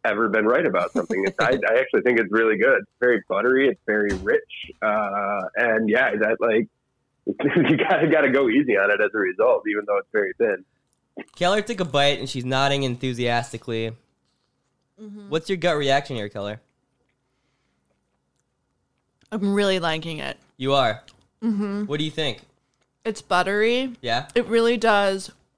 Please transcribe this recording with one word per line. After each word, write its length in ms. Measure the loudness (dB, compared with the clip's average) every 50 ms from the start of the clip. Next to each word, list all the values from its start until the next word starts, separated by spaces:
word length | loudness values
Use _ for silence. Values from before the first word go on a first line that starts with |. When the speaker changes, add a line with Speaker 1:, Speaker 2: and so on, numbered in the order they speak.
| -2
Speaker 1:
ever 240 | -2 0 0 0 0
been 160 | 2 2 2
right 200 | 2 2 2 2
about 280 | 0 0 0 -2 -2 -2
something. 280 | -4 -4 -2 -2 -2 -2
It's, 80 | -2 0
I, 120 | 0 0 2 2 2 2 2
I 80 | 2 2
actually 220 | 2 2 0 2 2
think 140 | 2 2
it's 140 | 2 2 2
really 260 | 2 2 2 2 2
good. 200 | 2 4 4 2 2
It's 120 | 0 -4 _ _
very 200 | 2 2 2 2 0
buttery. 400 | -2 -2 0 2 2 4 4 2
It's 120 | 2 0 -2 _
very 300 | -2 0 0 0 0 -2 -2
rich. 220 | 0 0 0 0 -2 -6 -14 -18 -16 -18 -10 _
Uh, 600 | -2 -2 0 0 -2 -2 -4 -4 -4 -2 -4 -4 -6 -4 -2
and 320 | 0 0 2 2 2 2 2
yeah, 220 | 2 2 2 2 0
that, 220 | 0 0 0 0 0
like, 300 | 2 2 2 2 0 -2 _ _ _ _ _ _ _ _ _ _ _
<laughs> 0 |
you 500 | -8 -4 -2 -2 0 2 2 2 2 2
gotta, 300 | 2 2 0 2 2 2
gotta 240 | 2 2 2 4 4
go 160 | 2 2 2
easy 300 | 4 2 2 2 2 2
on 120 | 2 2 2
it 120 | 2 2
as 80 | 0 0 0
a 40 |
result, 460 | -2 -2 -2 0 2 4 4 4 2 0 -2
even 140 | -4 -4 -2
though 120 | -2 -2
it's 100 | -2 -2 _ -2
very 180 | -2 -2 -2 -2
thin. 260 | -2 0 0 0 -2 -6 _ _ _ _ _ _ _ _ _ _ -18 -18 -18 _
Speaker 2:
Keller 260 | -2 0 0 0 0
took 200 | -2 -4 -6 -6
a 40 | -6
bite, 340 | -2 0 2 2 2 2 0
and 100 | -4 -8
she's 160 | -8 -6 -4
nodding 380 | -2 0 0 0 0 0 0 -2
enthusiastically. 1080 | -2 -4 -4 -4 -6 -4 -2 -2 0 0 -2 -2 -4 -10 -12 -8 -6 -6 -4 -4 -6 -8 -12 _ _ _ _ _ _ _ _ _ _ _ _ _ _ _ _ _ _ _ -20
Speaker 3:
Mm-hmm. 280 | -20 -18 -18 -18 -10
Speaker 2:
What's 220 | -6 -6 -6 -4 -4
your 80 | -4
gut 180 | -2 0 0 0
reaction 400 | 0 0 0 0 0 0 -4 -8
here, 140 | -8 -8 -8
Keller? 320 | -8 -8 -8 -8 -8 -10 -14 _ _ _ _ _ _ _ _ _ _ _ _ _ _ _ _ _ _ _ _ _ _ _ _ _ _ _ _ _ _ _ _ _ _ _ _ _ _ _ _ _ _ _ _ _ _ _ _ _ _ _ _ _
Speaker 3:
I'm 220 | -6 -4 -2 0 0
really 260 | 2 2 2 0 0
liking 400 | 0 -2 -2 -4 -6 -8 -8 -8
it. 180 | -8 -10 -10 -12 _ _ _
Speaker 2:
You 160 | -6 -2 2 2
are? 280 | 4 4 2 0 -2 -8 -18 _ _ _ _ _ _ -4
Speaker 3:
Mm-hmm. 420 | -2 -2 -2 -2 -4 -4 -6 -4
Speaker 2:
What 120 | -4 -4 -4
do 40 | -4
you 60 | -4
think? 300 | -4 -4 -4 -4 -4 -6 -12 _ _ _ _ _ _ _ _ _ _ _ -8
Speaker 3:
It's 160 | -8 -8 -8
buttery. 720 | -4 0 0 0 2 0 0 0 2 2 2 0 -2 -4 -8 -8
Speaker 2:
Yeah? 260 | -4 -2 -2 -2 -4 -2 -2
Speaker 3:
It 100 | -2 -2
really 300 | 0 2 2 2 2 2
does. 540 | 2 2 2 2 4 2 0 -2 -4 -6 -12 -18 _ _ _ _